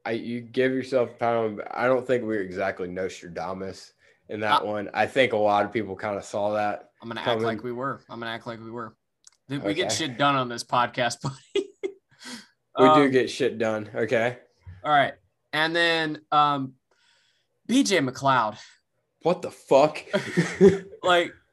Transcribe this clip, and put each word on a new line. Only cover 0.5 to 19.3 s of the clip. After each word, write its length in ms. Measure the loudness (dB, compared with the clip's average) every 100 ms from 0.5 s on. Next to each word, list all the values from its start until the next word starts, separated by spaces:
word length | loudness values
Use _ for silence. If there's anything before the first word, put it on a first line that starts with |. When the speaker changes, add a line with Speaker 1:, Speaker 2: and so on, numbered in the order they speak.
| 0 0
Speaker 1:
yourself 380 | 0 -2 0 -2
a 40 |
pat 220 | -2 -2 0
on 200 | -2 -6
the, 220 | -8 -2
I 60 | 0
don't 200 | 0 0
think 160 | -2
we 60 | -2
were 140 | -4
exactly 460 | -4 -4 -4 -4 -8
Nostradamus 1040 | -6 -8 -8 -14 -10 -8 -8 -10 -14 -20 _ _ _ -14
in 120 | -6
that 220 | 0 0
Speaker 2:
Uh, 40 | 0
Speaker 1:
one. 240 | -6 -4
I 120 | -2 0
think 260 | 4 2
a 40 | 4
lot 280 | 4 2
of 80 | 2
people 220 | -2 -6
kinda 280 | -6 -6 -6
saw 320 | -6 -4 -2
that 360 | -2 -2 -6 -12 _
Speaker 2:
I'm 80 | -14
gonna 120 | -8
Speaker 1:
coming. 160 | -2 -2
Speaker 2:
act 60 |
like 180 | -2 -4
we 100 | -8
were. 280 | -8 -6 -8 -12
I'm 100 | -12
gonna 140 | -10
act 140 | -10 -10
like 140 | -14
we 100 | -12
were. 260 | -12 -14 -16 _ _ _ _ -10
Th-, 120 | -8
we 120 | -4
get 140 | -4 -2
Speaker 1:
Okay. 20 | -2
Speaker 2:
shit 220 | -4 0
done 160 | 0
on 140 | 2 -2
this 160 | -6
podcast, 560 | -4 0 0 -2 -4 -4
<laughs> 20 |
buddy. 460 | -8 -10 _ -4 -4 _ -10 -10 _ _ -18 -18 -20 _ _ 4
Speaker 1:
We 60 | 6
do 180 | 8
Speaker 2:
Um, 60 | 6
Speaker 1:
get 180 | 4 0
shit 280 | 0 -2 0
done. 320 | -2 -2 -6
Okay. 440 | -6 -2 0 0 -4 _ _ -20 -8
Speaker 2:
All 80 | 2
right. 240 | 2 2 -2 _ _ _
And 240 | -2 0 2
then, 460 | 2 2 -2 -6 0
um, 420 | 2 4 2 -4 -10 _ _ _ _ _ _ _ _ 0
B 180 | 2
J 140 | 4 2
McLeod. 600 | 0 0 2 2 2 -4 -16 _ _ _ _ _
Speaker 1:
What 200 | -2